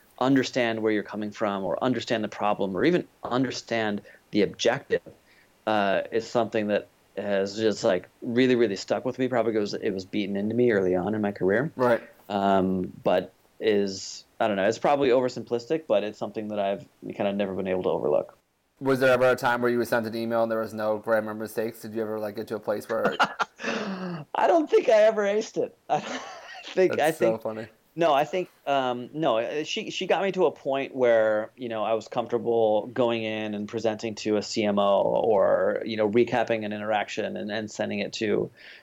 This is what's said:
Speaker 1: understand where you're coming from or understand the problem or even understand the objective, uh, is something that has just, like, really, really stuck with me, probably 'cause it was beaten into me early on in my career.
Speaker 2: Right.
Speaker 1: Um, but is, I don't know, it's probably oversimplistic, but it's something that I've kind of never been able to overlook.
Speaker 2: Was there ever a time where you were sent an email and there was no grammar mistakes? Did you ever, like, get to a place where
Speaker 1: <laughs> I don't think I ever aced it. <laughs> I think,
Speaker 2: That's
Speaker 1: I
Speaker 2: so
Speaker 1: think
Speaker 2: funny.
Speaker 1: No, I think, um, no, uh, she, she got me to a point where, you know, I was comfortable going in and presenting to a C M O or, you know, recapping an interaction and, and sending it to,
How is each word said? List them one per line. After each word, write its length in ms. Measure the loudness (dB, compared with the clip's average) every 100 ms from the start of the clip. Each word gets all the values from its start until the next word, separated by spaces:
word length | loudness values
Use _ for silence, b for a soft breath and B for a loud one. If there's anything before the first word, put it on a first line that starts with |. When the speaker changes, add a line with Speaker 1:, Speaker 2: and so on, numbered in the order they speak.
| B -4
Speaker 1:
understand 640 | 2 2 2 0 0 0
where 100 | 0
you're 100 | 0
coming 280 | -2 -6 -8
from 340 | -4 -2 -2
or 180 | -2 -2
understand 400 | 0 -2 -2 -2
the 60 | -2
problem 480 | -2 0 0 -2 0
or 80 |
even 240 | 2 2 -2 _
understand 800 | -4 -2 -2 -4 -4 -2 -2 -4 B B _
the 100 | 0
objective, 580 | 0 0 -2 -2 -2 -4 -4 -18 b b b _ -2
uh, 360 | 2 2 0 0
is 160 | -4 -2
something 400 | -2 0 0 0
that 200 | 0 -2 _ _ -8
has 400 | -2 0 0 0
just, 280 | 0 2
like, 240 | 0 0 -2 _
really, 340 | -2 2 4
really 220 | 4 2 0
stuck 280 | -4 -4
with 140 | -2 -4
me, 100 | -2
probably 240 | 0 0
'cause 200 | 0 -2
it 160 | -2 -4
was 140 | -4
beaten 320 | -4 -4 -2 -2
into 180 | -2
me 180 | 2 4
early 220 | 4 2
on 200 | 2 0
in 80 | -2
my 100 | -2
career. 400 | 0 2 2 0 0
Speaker 2:
Right. 260 | 2 2 -2 -18 -6
Speaker 1:
Um, 640 | 0 4 4 4 0 -4 -4
but 300 | 0 0 0 -10 _ -2
is, 640 | 2 2 2 -4 -12 -14 -16 -4
I 80 | -2
don't 80 | 2
know, 100 | 0
it's 100 | 2
probably 300 | 0 2 4
oversimplistic, 760 | 4 2 -4 -4 -4 -2 -4 0
but 180 | 0
it's 140 | 0 -6
something 300 | -8 -6 -4
that 100 | -2
I've 280 | -2 -2 -6 _ -12 -4
kind 120 | -2
of 60 |
never 200 | 0 -2
been 120 | -2 -2
able 140 | 0
to 60 | 0
overlook. 480 | 0 2 0 -2 -10 _ _ _ _
Speaker 2:
Was 200 | -2 2
there 120 | 4
ever 180 | 6 4
a 60 | 4
time 240 | 0 0
where 100 | 2
you 80 | 0
were 60 |
sent 220 | 0 0 -2
an 100 | -4
email 260 | -2 0
and 80 | 2
there 100 | 0
was 140 | -4
no 240 | -4 -2 -2
grammar 360 | 0 0 0
mistakes? 480 | -6 -6 -4 -4 -6
Did 120 | -10
you 80 | -6
ever, 160 | -4 -4
like, 180 | -6 -8
get 120 | -8
to 80 | -6
a 40 |
place 280 | -4 -4 -2
where 280 | -2 -2 0
Speaker 1:
<laughs> 1120 | -2 -2 -8 -6 -6 -6 -6 -8 -8 -10 -8
I 120 | -2 2
don't 220 | 2 4
think 200 | 2 4
I 140 | 6
ever 200 | 6 4
aced 340 | 0 0 -2 -4
it. 140 | -4 -6
<laughs> 60 | -4
I 100 | -4
think, 960 | -4 -10 -10 -16 -18 -18 -4 2 2 4
Speaker 2:
That's 60 |
Speaker 1:
I 80 | 0
Speaker 2:
so 200 | 2 0
Speaker 1:
think 100 | 0
Speaker 2:
funny. 240 | -4 -8 -10 -16 _
Speaker 1:
No, 200 | 0 4
I 100 | 4
think, 240 | 2 -2 -6 _ -2
um, 440 | 0 0 -2 -6
no, 240 | -2 2 2
uh, 280 | 0 -4
she, 260 | -4 -6 -6
she 160 | -6 0
got 160 | 0
me 100 | 0
to 140 | 2 2
a 40 |
point 440 | 2 -2 -2 -2
where, 560 | 2 4 6 4 2 -2 -8
you 120 | -8
know, 160 | -4
I 80 | 0
was 160 | -2 -2
comfortable 800 | -6 -2 -2 0 2 4 2 0
going 280 | 0 0 0
in 320 | -2 -4 -4
and 140 | -6 -6
presenting 460 | -2 -2 -2 -4 -4
to 220 | 0 0
a 40 |
C 220 | 0 -2
M 140 | 0 2
O 240 | 4 4
or, 800 | 4 2 2 4 4 4 2 -2
you 140 | -4 -2
know, 100 | 2
recapping 560 | 4 2 2 0 -2
an 80 | -4
interaction 640 | -6 -2 -2 -2 -4 -6 -6
and, 140 | -6
and 200 | -6 -8
sending 280 | -6 -4 -4
it 160 | -6
to, 360 | -4 -2 0 -2 B B B